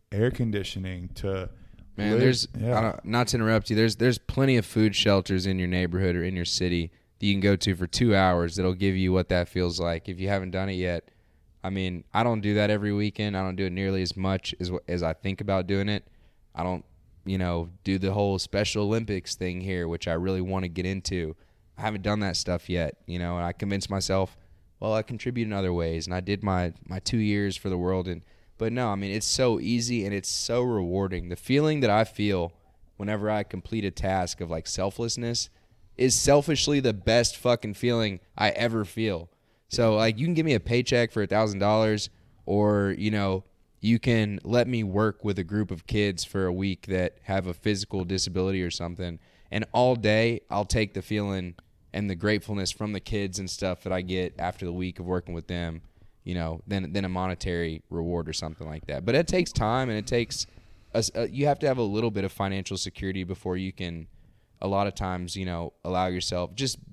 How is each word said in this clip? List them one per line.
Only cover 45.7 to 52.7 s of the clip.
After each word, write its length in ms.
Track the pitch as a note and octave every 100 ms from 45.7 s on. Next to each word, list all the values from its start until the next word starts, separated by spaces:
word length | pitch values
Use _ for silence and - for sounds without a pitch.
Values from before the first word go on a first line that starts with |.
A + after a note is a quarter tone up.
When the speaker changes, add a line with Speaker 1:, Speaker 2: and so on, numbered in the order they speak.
Speaker 2:
of 160 | F2 -
kids 360 | A2 G#2 F2
for 220 | - G2+ F#2
a 60 |
week 340 | F2+ G2 F2+ -
that 300 | F#2 F2+ -
have 240 | - G2 F#2
a 80 |
physical 500 | F2 G#2+ G2 G2+ G2
disability 580 | F2+ F#2 F#2 F2+ F#2 F#2+
or 80 | F2
something. 480 | - F2 F2 F2+ E2 _ _ -
And 140 | G#2+ A2+
all 240 | A#2+ B2+ A#2+
day, 460 | G#2 G#2+ A#2 A#2 -
I'll 140 | G2+ G2+
take 260 | A2+ G#2
the 80 | G2
feeling 520 | - G#2+ G2+ F#2+ F2+ F2 _ _ -
and 180 | F#2+ G2+
the 40 |
gratefulness 560 | F2 G#2 G#2 - G2+ F#2